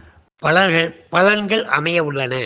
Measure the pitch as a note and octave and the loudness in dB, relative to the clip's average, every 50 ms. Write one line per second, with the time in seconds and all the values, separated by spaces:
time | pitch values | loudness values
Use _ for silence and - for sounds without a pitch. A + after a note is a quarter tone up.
0 | - - - _ _ _ _ _ D3+ D3+ D#3+ F#3 G3 F#3 E3 E3 E3 E3 E3 - | -20 -20 -20 _ _ _ _ _ -2 0 2 2 2 2 2 0 0 -2 -6 -12
1 | - _ E3 E3+ F#3+ G3+ G#3 G#3 G#3 F#3+ F#3 - - - C3+ D3 D3+ E3 E3+ E3+ | -12 _ 0 2 4 4 2 2 -2 -2 -2 -4 -2 -2 -2 -2 0 0 0 0
2 | D#3 D3 C#3 C#3 C3 B2 B2+ C3 A2+ | -2 -2 -2 -4 -4 -4 -4 -6 -6